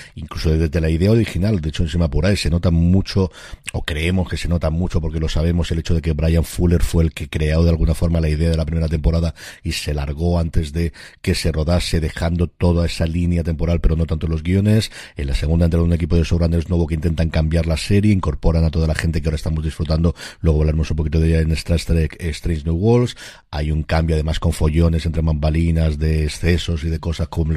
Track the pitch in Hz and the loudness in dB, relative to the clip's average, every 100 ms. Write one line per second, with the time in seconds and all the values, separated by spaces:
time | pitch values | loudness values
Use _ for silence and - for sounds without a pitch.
0 | - - - - 82 78 80 80 80 80 | -20 -16 -12 -4 0 2 2 0 0 2
1 | 95 117 104 82 101 104 78 - 82 85 | 4 4 2 -2 -2 0 -2 -2 -2 0
2 | 82 73 87 101 - 85 90 85 85 95 | 0 2 0 0 0 0 2 2 4 2
3 | - 101 92 - - - - 78 - 76 | 2 -2 -2 -4 -20 -16 -10 -8 -6 -4
4 | 82 92 87 80 - 85 78 80 90 82 | -2 -2 -2 -4 -2 -2 0 -2 -2 -2
5 | 80 80 78 78 82 85 80 82 - 82 | -2 -4 -2 0 0 0 0 -2 0 0
6 | 78 76 80 82 80 - 87 85 - 87 | 0 0 2 2 0 0 2 4 2 2
7 | 82 - 73 - 76 78 85 82 80 80 | 0 0 -8 -2 0 2 4 4 2 2
8 | 87 85 80 78 85 80 78 82 80 80 | 0 0 0 0 0 0 0 -2 -2 0
9 | 76 82 82 - - - 87 76 - 73 | 0 0 0 -4 -16 -12 -8 -6 -4 -4
10 | 71 73 87 85 82 87 76 78 85 - | -4 -2 0 0 2 0 -2 -4 -4 -6
11 | - - - 85 82 78 78 87 - 85 | -20 -10 -2 0 0 -2 0 0 2 -2
12 | 78 - 82 85 85 - 90 85 85 - | -2 -4 -2 0 -2 0 2 2 0 -2
13 | 82 85 87 85 80 76 80 85 82 80 | -2 0 0 0 -2 -2 0 2 2 2
14 | 80 80 76 80 82 95 104 110 - - | 0 -2 -2 -4 0 2 4 2 0 -10
15 | - - 69 69 73 82 87 85 85 82 | -18 -8 -4 -2 0 2 2 2 2 2
16 | 80 85 78 85 82 85 80 87 78 80 | 2 2 2 2 2 0 0 -2 0 -2
17 | 82 78 82 80 78 82 80 78 - 101 | -2 0 0 0 0 0 0 -2 2 2
18 | 107 98 85 73 - 82 80 80 80 82 | 4 2 0 0 2 4 2 2 0 0
19 | 85 80 76 76 - 80 78 - 76 80 | -2 -2 -2 -4 -2 -4 -4 -4 -2 0
20 | 85 - - - 82 76 78 78 80 78 | 0 -2 -10 -4 0 2 2 0 0 -2
21 | 78 80 80 82 80 80 - 85 - 85 | 0 2 2 2 2 -2 0 -2 0 0
22 | 78 - 85 73 85 80 76 82 107 120 | 0 -4 -8 -6 -4 -4 -2 0 2 2
23 | 123 - - - - 73 76 78 76 80 | 2 -4 -18 -20 -12 -6 -2 -2 0 0
24 | 80 78 76 80 85 78 78 78 85 82 | 2 0 0 0 -2 0 2 4 4 2
25 | 82 78 80 76 78 78 82 82 80 73 | -2 -2 0 0 0 2 2 2 0 0
26 | 78 78 76 - 85 87 - 82 82 80 | 0 0 -2 -2 0 0 0 -4 -4 -4
27 | 85 78 80 - 78 | -4 -4 -4 -2 -2